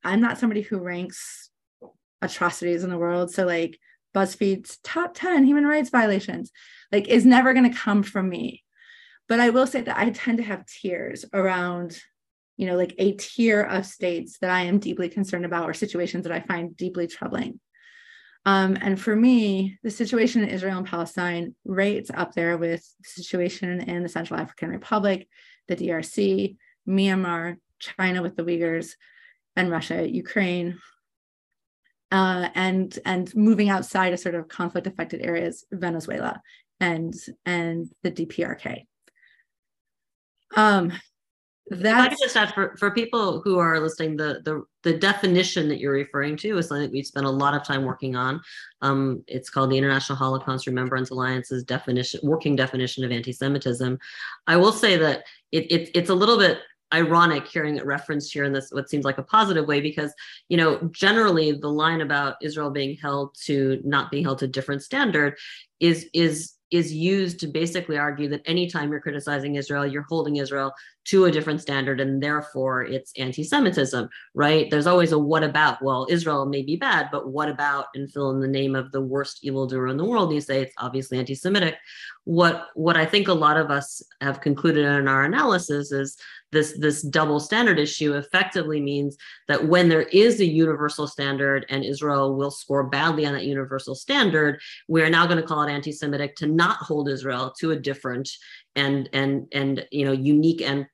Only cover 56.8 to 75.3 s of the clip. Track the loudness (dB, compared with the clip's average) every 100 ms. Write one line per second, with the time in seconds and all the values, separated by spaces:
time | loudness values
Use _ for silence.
56.8 | _ 0 4 6 6 4 -2 -4 -2 -2
57.8 | -4 -6 -4 -6 -6 -4 -2 -2 -4 -8
58.8 | -4 -4 -2 -4 2 2 4 2 2 0
59.8 | -2 -4 -6 -8 -20 -20 _ 2 4 2
60.8 | -4 0 2 4 4 4 2 0 -2 0
61.8 | 0 0 -2 -2 -2 -4 -8 -6 -6 -4
62.8 | -6 -6 -4 -4 -4 -10 -2 0 2 0
63.8 | 0 0 0 -2 -2 -2 -4 -4 -4 -6
64.8 | -4 -2 2 2 0 -2 -16 -20 -20 _
65.8 | 2 2 0 2 2 0 -8 _ _ 0
66.8 | 0 -2 0 0 0 -4 -6 -4 -4 -4
67.8 | -4 -2 -2 -2 -4 -4 -2 -2 0 -4
68.8 | -4 -4 -6 -8 -4 -4 -2 -6 -4 -2
69.8 | -2 -4 -4 -4 -2 -2 -2 -4 -4 -8
70.8 | -20 _ 2 6 6 4 0 -4 -2 -2
71.8 | -2 -2 0 0 0 -2 -4 -4 -2 -2
72.8 | -2 -6 -8 -8 -6 -6 -2 2 2 2
73.8 | 0 -2 -4 -10 -12 0 4 4 4 2
74.8 | 4 6 6 4 2